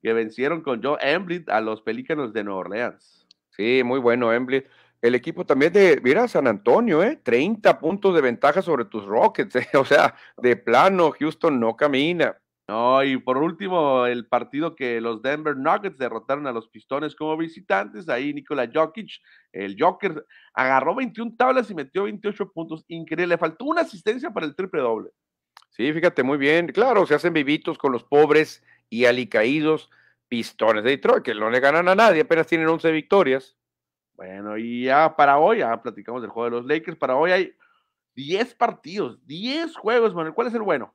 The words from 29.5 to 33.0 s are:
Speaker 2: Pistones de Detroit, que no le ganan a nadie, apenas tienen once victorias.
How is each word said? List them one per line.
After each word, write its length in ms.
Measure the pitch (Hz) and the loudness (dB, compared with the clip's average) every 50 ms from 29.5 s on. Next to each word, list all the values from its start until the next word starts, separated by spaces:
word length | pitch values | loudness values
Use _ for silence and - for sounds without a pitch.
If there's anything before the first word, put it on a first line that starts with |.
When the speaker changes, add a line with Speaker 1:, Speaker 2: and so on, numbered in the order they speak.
| 139 160 151 156 156 151 - _ _ _ _ _ _ _ _ | 0 0 0 0 0 -2 -4 _ _ _ _ _ _ _ _
Speaker 2:
Pistones 560 | _ 123 117 110 - _ - 113 110 113 107 104 | _ -6 -6 -6 -8 _ 0 2 2 2 2 0
de 80 | 127 | 0
Detroit, 320 | 143 135 - 208 247 233 - | -2 0 2 2 2 2 0
que 100 | 127 110 | -4 -6
no 160 | 107 107 110 | -4 -2 0
le 100 | 120 127 | 0 2
ganan 280 | 127 139 147 165 175 180 | 2 4 2 4 2 2
a 60 | 190 | 4
nadie, 260 | 202 226 220 180 156 | 6 4 4 4 2
apenas 240 | 151 - 165 160 156 | 2 2 2 0 0
tienen 220 | - 170 165 160 | 0 -2 0 0
once 240 | 160 165 160 - 165 | 0 -2 0 0 -2
victorias. 680 | 160 156 | -2 -2